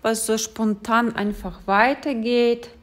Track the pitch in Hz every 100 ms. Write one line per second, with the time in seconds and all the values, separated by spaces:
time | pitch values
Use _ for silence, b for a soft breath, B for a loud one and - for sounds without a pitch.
0 | 226 220 - 220 - - 220 208 226 226
1 | 233 220 208 202 185 170 - 196 240 277
2 | 302 233 226 240 240 233 - -